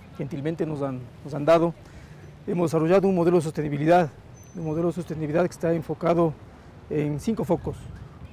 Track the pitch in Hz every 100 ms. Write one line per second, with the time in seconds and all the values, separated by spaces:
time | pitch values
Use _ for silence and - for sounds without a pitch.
0 | - - 147 143 147 165 156 147 139 127
1 | 120 - 147 147 147 170 170 - - -
2 | - - - - - 175 170 160 160 190
3 | 196 185 170 175 156 156 151 143 156 175
4 | 151 - - - - 180 160 156 170 170
5 | 160 156 151 165 180 - 165 165 151 156
6 | 170 170 165 - - - - - - 147
7 | 147 147 - 220 160 165 - - - -
8 | - - -